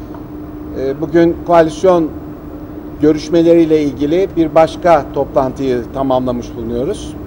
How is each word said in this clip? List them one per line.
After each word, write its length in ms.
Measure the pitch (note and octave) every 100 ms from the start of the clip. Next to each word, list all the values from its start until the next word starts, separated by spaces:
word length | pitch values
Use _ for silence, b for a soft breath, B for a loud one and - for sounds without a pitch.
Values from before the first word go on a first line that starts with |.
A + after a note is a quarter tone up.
| B B - - - - - -
Ee, 220 | C3 C#3
bugün 340 | D3+ E3 E3+ E3 -
koalisyon 640 | E3+ D#3 D#3+ F#3+ F3 D#3 - - - - - - - - -
görüşmeleriyle 840 | D3+ D3+ - E3+ E3 E3+ D#3+ D#3
ilgili 460 | D3 B2+ C#3+ E3+ F#3+ E3+
bir 180 | D#3+ D#3
başka 500 | D#3+ - F3 D#3 C#3
toplantıyı 680 | D3 C3+ D3+ C3 B2 C3+ B2 A2+
tamamlamış 540 | C3+ C3+ B2+ B2+ A#2+ A#2 B2
bulunuyoruz. 560 | A2+ A#2+ C#3+ G#3 - -